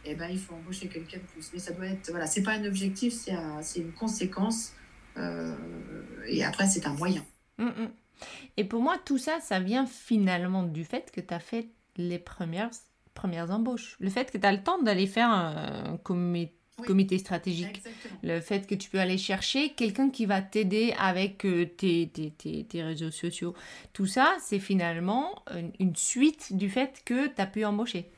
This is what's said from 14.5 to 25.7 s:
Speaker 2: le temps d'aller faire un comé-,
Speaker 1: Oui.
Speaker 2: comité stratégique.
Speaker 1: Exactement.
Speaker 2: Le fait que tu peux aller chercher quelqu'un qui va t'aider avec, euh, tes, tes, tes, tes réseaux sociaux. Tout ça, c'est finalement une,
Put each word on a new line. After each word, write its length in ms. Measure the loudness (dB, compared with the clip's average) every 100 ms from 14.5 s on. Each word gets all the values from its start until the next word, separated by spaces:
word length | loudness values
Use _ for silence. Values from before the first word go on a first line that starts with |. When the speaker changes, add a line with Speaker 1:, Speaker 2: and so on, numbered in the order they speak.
Speaker 2:
le 100 | 4
temps 180 | 2 4
d'aller 240 | 4 6 4
faire 220 | 4 6
un 680 | 6 2 -2 -4 -4 -4 -6
comé-, 500 | -2 0 2 0 -2 _ _ -10
Speaker 1:
Oui. 80 | 2
Speaker 2:
comité 300 | 6 6 2
stratégique. 580 | 0 -4 -2 -2 -4 -8 -14
Speaker 1:
Exactement. 340 | -14 -14 -8
Speaker 2:
Le 160 | -2 -2
fait 260 | 0 -2 0
que 80 |
tu 160 | -4 -2
peux 100 | 0
aller 180 | 2 2
chercher 560 | 0 0 2 2 2
quelqu'un 360 | 2 0 4 2
qui 160 | 2 2
va 160 | 2
t'aider 540 | 2 2 4 4 4 4
avec, 480 | 2 4 0 0 2
euh, 200 | 2 2
tes, 440 | 2 4 4 2
tes, 200 | -2 -8
tes, 320 | -8 -8 -6
tes 180 | -6 -6
réseaux 300 | -4 -4 -4
sociaux. 420 | -4 -6 -4 -6 -6 -14 -18 -14
Tout 140 | -2 0
ça, 280 | 4 4 4
c'est 180 | 0 -2
finalement 840 | 2 2 2 0 0 0 0 -6 -10
une, 180 | -8 -8